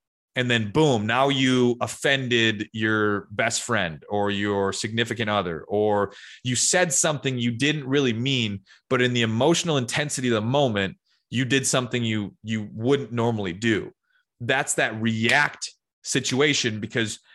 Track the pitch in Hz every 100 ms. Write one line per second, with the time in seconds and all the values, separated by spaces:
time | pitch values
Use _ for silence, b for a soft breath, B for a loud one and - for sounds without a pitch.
0 | _ _ _ - 123 117 101 151 156 117
1 | 107 120 139 135 131 127 123 120 120 -
2 | 147 139 127 120 113 104 107 110 110 107
3 | 107 101 - 104 117 - - 110 87 76
4 | - 104 101 101 104 101 98 95 117 113
5 | 117 110 107 104 90 80 - 101 107 104
6 | 98 B B B 123 123 - 180 180 -
7 | 165 151 139 127 120 117 143 151 131 139
8 | 131 113 131 131 110 101 b b _ 127
9 | 123 123 113 110 143 170 175 143 117 -
10 | 147 - 127 110 110 143 135 101 98 -
11 | _ _ _ 117 127 135 131 139 120 123
12 | 117 107 98 - 107 110 107 107 120 139
13 | 120 120 117 110 98 87 113 104 - -
14 | _ _ _ _ 120 135 147 - 131 110
15 | 113 110 113 135 147 - - - _ _
16 | - 143 - 127 151 139 120 107 107 120
17 | 110 - b